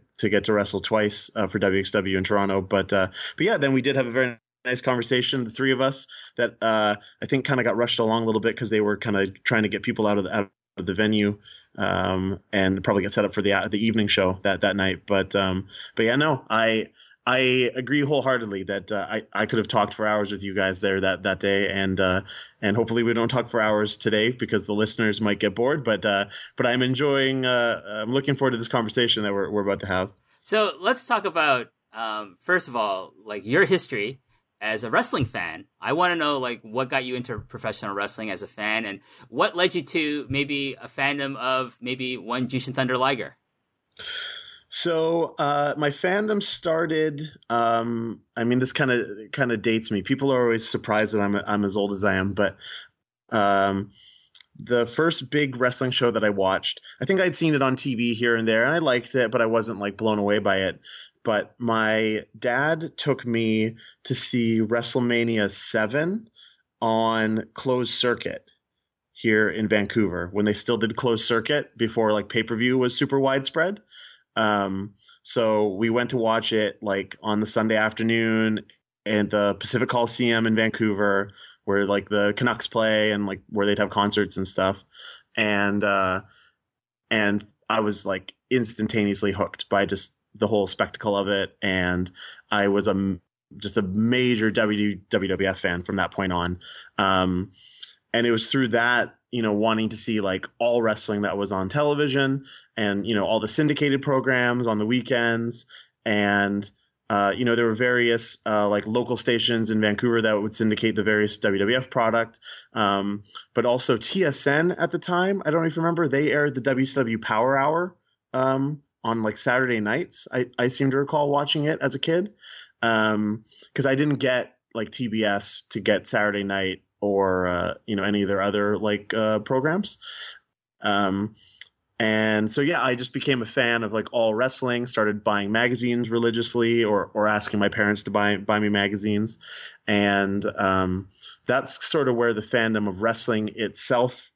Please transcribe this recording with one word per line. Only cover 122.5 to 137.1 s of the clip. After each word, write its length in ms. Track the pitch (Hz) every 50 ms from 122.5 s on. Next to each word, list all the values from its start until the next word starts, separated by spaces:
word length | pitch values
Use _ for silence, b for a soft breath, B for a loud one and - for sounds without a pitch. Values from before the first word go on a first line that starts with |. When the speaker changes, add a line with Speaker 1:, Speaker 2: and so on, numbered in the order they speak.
| B B B B B _ -
Speaker 1:
Um, 640 | 117 113 110 110 110 107 107 107 104 107 110 - B B B B B -
'cause 120 | - 123
I 80 | 139 135
didn't 200 | 135 147 151 143
get, 400 | 123 143 131 127 123 113 - _ _ _ _ -
like, 200 | 113 110 101 -
T 160 | - 127 113
B 160 | 104 110 110
S 400 | 104 101 101 - - - - - -
to 100 | - 113
get 260 | 95 110 104 92 -
Saturday 380 | - - 113 104 104 101 101 101
night 380 | 101 98 98 95 95 92 - _ _ _ _
or, 460 | - 101 101 98 98 95 92 92 90
uh, 280 | 90 90 87 87 85 - - _
you 100 | - 107
know, 60 | 101 98
any 200 | 101 104 104 101
of 60 | 95
their 140 | 101 98 98
other, 340 | 101 98 104 101 104 107
like, 380 | 92 104 107 104 101 101 101 -
uh, 240 | 110 110 107 107 107
programs. 600 | 104 - 135 131 135 156 160 190 202 - - B B B B B B B B B B _ _ _ _ _ _ _ -
Um, 540 | 107 101 101 101 95 95 98 104 107 B B B B B B B B _ _ _ _ _ -
and 500 | 117 110 107 110 110 110 107 107 107 107
so, 100 | 110 143
yeah, 220 | 143 147 175 143 120
I 140 | 131 127
just 160 | 120 127 123 -
became 280 | - - 147 135 127
a 60 | 113
fan 380 | 110 - 143 127 117 117 117 113
of, 80 | 104 107
like, 200 | 110 107 - -
all 220 | 123 113 110 107
wrestling, 520 | 110 127 131 - - - 123 120 120 120
started 360 | 123 - 113 107 107 104 104 -
buying 300 | 113 104 101 101 101 107
magazines 580 | 113 120 123 123 113 120 123 120 120 120 113
religiously 720 | 113 117 117 117 110 117 113 - - 120 117 113 117 117 117
or, 280 | 104 104 101 87 -